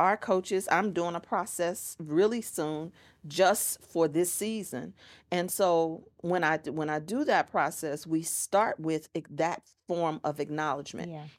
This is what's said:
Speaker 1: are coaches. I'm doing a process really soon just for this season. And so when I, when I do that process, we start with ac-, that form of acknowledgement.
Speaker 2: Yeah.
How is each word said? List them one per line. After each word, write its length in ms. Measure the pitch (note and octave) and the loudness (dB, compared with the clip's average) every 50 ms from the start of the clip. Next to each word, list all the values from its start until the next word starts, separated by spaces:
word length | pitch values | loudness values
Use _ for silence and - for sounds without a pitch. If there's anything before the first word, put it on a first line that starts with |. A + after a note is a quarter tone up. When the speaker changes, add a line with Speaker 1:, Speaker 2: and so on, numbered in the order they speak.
Speaker 1:
are 160 | E3 F#3 G#3 | 4 4 4
coaches. 500 | G#3+ - - G3 F#3 F3+ - G#3 F#3+ G3 - - | 2 2 0 0 0 0 0 -2 -2 2 2 2
I'm 220 | E3 G3+ G#3+ E3+ | 2 2 2 0
doing 200 | E3+ E3+ F3 E3+ | -2 -2 -2 -4
a 60 | E3+ | -6
process 720 | - - B3 G3 F3+ A3 - - F3 E3+ F3+ - - - - - | -6 -4 -2 -2 -2 -2 -4 -2 -2 -2 -2 -4 -8 -12 -12 -10
really 400 | E3+ D3+ D3 E3 G3+ G#3+ A#3 A#3+ | -6 0 4 4 4 4 4 0
soon 500 | A3 - - - D#3+ D3+ D#3 D3+ D#3+ E3 - - - - _ _ - D3 | -6 -6 -6 -4 -4 -4 -4 -6 -8 -10 -12 -18 -20 -20 _ _ -16 -6
just 540 | C#3+ E3+ F#3 F3+ G#3 - - - - - - | 2 4 6 6 6 4 0 -4 -4 -8 -10
for 260 | - - E3+ E3 D#3 | -4 0 2 2 4
this 240 | C#3 D#3+ F3+ F3 - | 4 2 0 0 0
season. 600 | - G3+ G#3+ A3 A3 F#3 - - B2 D3+ F3 G3 _ - - - - _ - | -2 -2 -2 -4 -4 -6 -8 -8 -8 -8 -10 -14 _ -20 -20 -20 -18 _ -4
And 200 | - F3+ F3 F#3 | -2 0 0 0
so 540 | - - G3 F3+ E3+ E3 E3 E3 D#3+ - - - _ _ - | 0 2 4 4 4 4 4 2 0 -6 -12 -18 _ _ -2
when 200 | E3+ F3+ F3+ E3 | 0 0 2 2
I, 140 | D#3 D#3+ | 2 2
when 320 | D#3 D#3 D3+ C#3 D#3 D#3 D3+ | 0 -2 -4 -4 -2 -2 -2
I 100 | D3+ D3+ | -2 -4
do 220 | D3+ D#3+ G#3 C4 D4+ | -4 -4 -2 -2 2
that 260 | D4 A3 F3 C#3+ - | 2 4 2 2 2
process, 560 | - F#3+ C#3+ D3 E3 - - D#3 C#3 D3+ - | 2 0 0 0 0 -4 -6 -6 -6 -6 -4
we 160 | E3+ D#3+ D#3+ E3 | -2 -2 -2 -2
start 580 | - - - - - - G3 A3 - - - | -2 -4 -4 -2 2 4 4 4 2 0 -2
with 300 | D#3 D#3+ D#3+ D#3 D#3 - - | -2 -2 -2 -2 -2 -4 -8
ac-, 120 | E3 D3 - C#3+ | -8 -8 -6 -2
that 300 | C#3+ D#3 E3+ F3 - _ _ _ _ _ | 0 0 0 0 -4 _ _ _ _ _
form 340 | - F3+ E3+ E3+ D#3+ D#3 D3+ - | -4 -2 0 0 -2 -2 -2 -4
of 160 | D3+ D3 D3+ | -4 -2 -4
acknowledgement. 680 | D3 D3 D3+ D#3 D#3 D3+ C3+ C#3+ C#3+ - - D3+ E3+ F3 E3 | -4 -4 -4 -2 -2 -2 -2 -4 -6 -10 -10 -10 -10 -10 -10
Speaker 2:
Yeah. 140 | D3+ D3 D#3 - | -12 -14 -16 -18